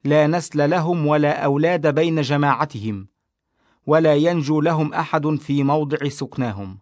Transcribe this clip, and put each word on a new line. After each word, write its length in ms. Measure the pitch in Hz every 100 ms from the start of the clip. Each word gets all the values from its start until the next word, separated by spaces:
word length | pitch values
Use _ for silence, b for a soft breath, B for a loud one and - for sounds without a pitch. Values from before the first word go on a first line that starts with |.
لا 240 | 143 151 147
نسل 420 | 175 151 147 143
لهم 380 | 175 160 170 147
ولا 380 | 151 147 151
أولاد 500 | 147 143 165 175 151
بين 260 | 143 170 160
جماعتهم، 840 | 131 143 147 123 151 117 110 101 98 _ _ _ _ _ _ _ -
ولا 280 | 156 160
ينجو 460 | 147 165 175 139 156
لهم 320 | 156 160 151
أحد 340 | - 156 160 151
في 360 | 151 - 143
موضع 460 | 139 151 147 151 143
سكناهم. 720 | - 131 - 123 95 95 98